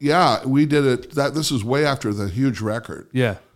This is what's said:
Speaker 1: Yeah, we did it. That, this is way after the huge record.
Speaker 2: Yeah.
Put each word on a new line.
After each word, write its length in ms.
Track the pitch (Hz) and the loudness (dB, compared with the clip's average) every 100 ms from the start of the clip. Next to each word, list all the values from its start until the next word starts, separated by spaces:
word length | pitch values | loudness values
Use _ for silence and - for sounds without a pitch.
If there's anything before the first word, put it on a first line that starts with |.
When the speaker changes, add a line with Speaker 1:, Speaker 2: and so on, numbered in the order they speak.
Speaker 1:
Yeah, 440 | 143 165 160 113 | 0 4 4 2
we 220 | 131 135 151 | 2 2 4
did 180 | 147 | 2
it. 280 | 135 123 - | 2 0 -2
That, 220 | 143 139 | -4 -2
this 160 | 156 147 | -2 -2
is 140 | 135 | -2
way 220 | 107 139 147 | 0 0 0
after 260 | 135 110 | 0 -2
the 160 | 101 101 | -4 -4
huge 320 | 95 135 101 | -2 -2 -2
record. 480 | 110 113 110 80 - | -4 -6 -8 -14 -6
Speaker 2:
Yeah. 240 | 127 120 95 - | -2 -2 -2 -12